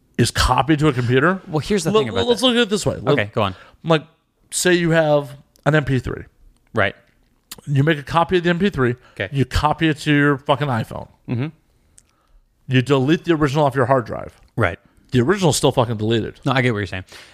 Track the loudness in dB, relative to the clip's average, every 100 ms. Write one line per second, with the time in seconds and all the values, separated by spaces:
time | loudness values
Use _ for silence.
0 | _ -2 -2 2 2 2 2 2 2 0
1 | 2 2 2 0 -4 -6 -2 -2 0 0
2 | 0 -2 0 2 2 2 0 -2 -2 -4
3 | -2 0 -2 -2 -4 -4 -16 _ 0 0
4 | -2 _ _ _ _ -4 0 2 2 2
5 | 4 2 0 -12 _ _ 0 0 2 -2
6 | -4 -10 -12 _ -20 _ _ -2 -2 -4
7 | _ _ _ _ -20 -14 -4 0 2 0
8 | -2 -2 0 0 0 0 0 0 -2 -2
9 | _ -10 -6 -2 -2 0 0 2 0 0
10 | 0 2 2 0 0 -2 0 -4 -6 -10
11 | -14 _ -6 -4 -6 -10 _ _ _ _
12 | _ _ _ _ _ _ -2 0 2 2
13 | 2 0 0 0 0 2 0 2 2 0
14 | -2 -8 -12 -18 _ -2 -2 -4 _ _
15 | _ 0 2 2 2 2 0 2 0 -2
16 | -2 0 -2 -6 -2 0 0 -2 -4 -8
17 | -12 -18 -20